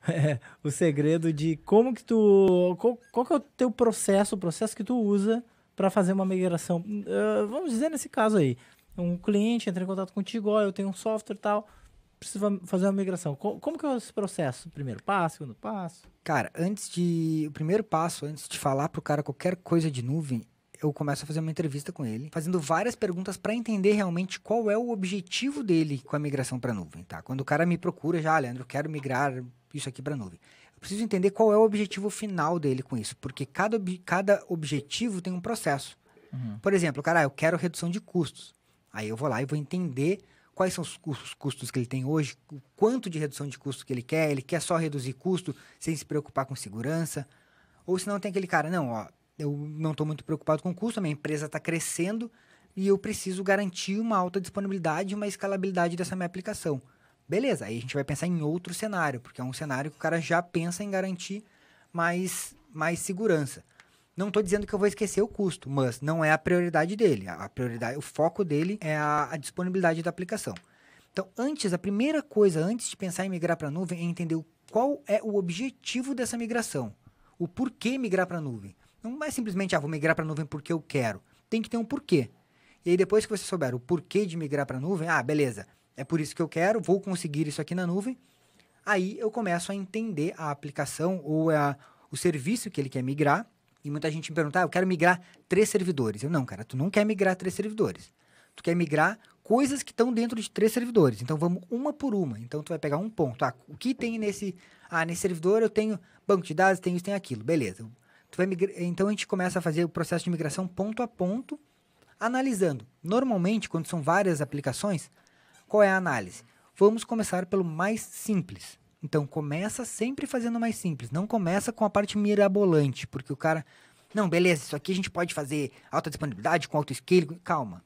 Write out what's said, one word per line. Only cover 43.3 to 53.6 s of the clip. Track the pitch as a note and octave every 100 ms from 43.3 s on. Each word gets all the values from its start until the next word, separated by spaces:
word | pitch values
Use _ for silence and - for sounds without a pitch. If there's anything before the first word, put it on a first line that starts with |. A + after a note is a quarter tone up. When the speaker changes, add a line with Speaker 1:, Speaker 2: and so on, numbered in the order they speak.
| - D3
Speaker 2:
de | -
custo | C#3+ B2+
que | -
ele | B2+
quer, | A#2+ D#3+ D#3
ele | C#3
quer | - E3+
só | - E3+
reduzir | D#3+ C#3+ B2+
custo | - F3+ F3+ F3+ C3+ - _
sem | -
se | D#3 -
preocupar | D3 D3 - C3+
com | C3
segurança. | G#2 G#2+ A#2+ E3 D#3+ - C3 _ _ _ _ _ -
Ou | F#3
senão | F#3+ G3+
tem | G3+
aquele | F#3+ F3+
cara, | E3+ D3+
"Não, | F3+ C3+
ó, | A2+ G2 _ _ -
eu | D3 C#3+ D3
não | D3+ D#3+
tô | D3+
muito | D#3 D3+
preocupado | - D#3 - D#3
com | F#3
custo, | F3 A3+ A3
a |
minha | F3
empresa | D3 D3+ D3+ D3+
tá | D#3
crescendo | - E3 - - F3 A3 A#3 _ _ _ _
e | - G3
eu | G3
preciso | G#3 G#3+ F#3+ F#3
garantir | G3 G3